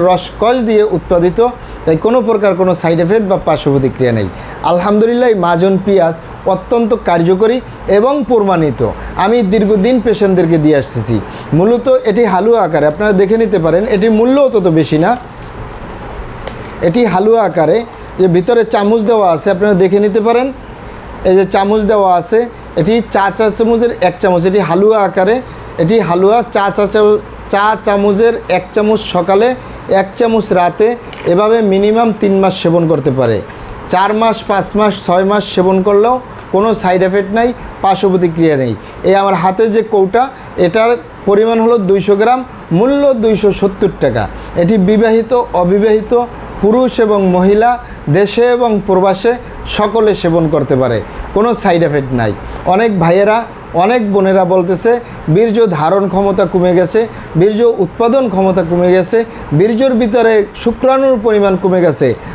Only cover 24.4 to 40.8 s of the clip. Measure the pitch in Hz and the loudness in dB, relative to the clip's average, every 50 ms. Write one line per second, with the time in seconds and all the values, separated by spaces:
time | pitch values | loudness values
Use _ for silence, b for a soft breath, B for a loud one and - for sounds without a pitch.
24.4 | 165 190 185 208 185 151 165 180 202 214 220 220 202 190 - 202 185 202 226 262 | 2 2 2 0 0 0 2 2 4 4 4 2 2 0 0 0 0 2 0 0
25.4 | 254 B B B B B B - 170 165 220 226 196 160 175 180 190 196 214 240 | -2 B B B B B B -2 0 2 2 2 2 0 0 2 2 2 2 2
26.4 | 226 233 - 214 196 202 202 - 208 196 202 214 214 208 208 208 - - - - | 0 -2 -2 -2 -2 -2 0 -2 -2 0 0 2 2 2 2 0 -2 -6 -16 -16
27.4 | - - - 196 202 214 220 208 - 220 202 202 202 208 202 190 226 233 233 233 | -8 -4 -2 0 0 0 -2 -2 -2 -2 0 0 0 0 2 2 2 2 0 -2
28.4 | - - 180 180 175 - - 214 208 208 220 214 214 - - 180 175 175 196 196 | -2 -2 -2 -2 -4 -4 -2 -2 0 0 0 -2 -2 -4 -4 -2 0 0 2 2
29.4 | 220 247 254 254 B B B B B - 185 196 190 190 - - 240 233 226 220 | 2 0 -2 -4 B B B B B -2 0 0 0 -2 -2 -2 -2 0 0 0
30.4 | - - 196 180 175 175 170 - 208 214 240 240 B B B B - - 175 180 | 0 0 0 0 0 0 0 0 0 0 0 -4 B B B B -4 0 0 2
31.4 | 208 214 226 233 220 202 190 196 202 208 214 226 233 226 202 - - 202 196 196 | 2 2 2 2 2 2 2 2 2 2 2 2 2 0 0 0 0 0 2 2
32.4 | 190 190 185 - - 175 165 175 170 160 165 143 135 151 131 131 127 117 110 98 | 2 0 0 0 0 0 2 2 2 2 0 0 0 0 0 0 0 0 0 -2
33.4 | - B B B B B B B - - - 180 196 202 214 214 226 226 214 220 | -4 B B B B B B B -8 -4 -2 0 0 0 0 0 0 0 0 -2
34.4 | - - 208 196 180 190 - 202 214 214 190 - - - 175 180 190 196 202 208 | -4 -2 -2 -2 -2 -2 0 0 0 0 0 -2 -2 0 0 2 2 2 0 0
35.4 | 196 - - - 180 185 190 190 185 208 202 202 214 233 254 254 254 B B B | -2 -2 -2 0 0 2 2 2 2 2 2 2 2 2 0 -2 -4 B B B
36.4 | B - - 190 208 226 214 - - 185 180 185 185 190 185 202 196 190 202 226 | B -4 -2 0 0 0 0 0 0 0 2 2 2 2 0 0 -2 -2 0 0
37.4 | 233 247 240 B B B - - - 190 190 190 - 196 180 185 175 175 160 165 | 0 0 -2 B B B -8 -2 0 0 0 2 2 2 2 2 0 0 0 0
38.4 | 165 160 151 135 131 120 110 98 B B B B - 175 190 196 196 196 196 170 | 2 2 2 2 0 -2 -4 -6 B B B B -2 0 2 2 2 0 0 0
39.4 | 185 190 190 190 220 226 202 226 208 220 220 202 190 190 196 233 254 269 B B | 0 0 0 2 0 0 2 0 0 0 2 0 2 2 2 0 0 -2 B B
40.4 | B B B - 180 175 170 220 | B B B -2 0 0 2 2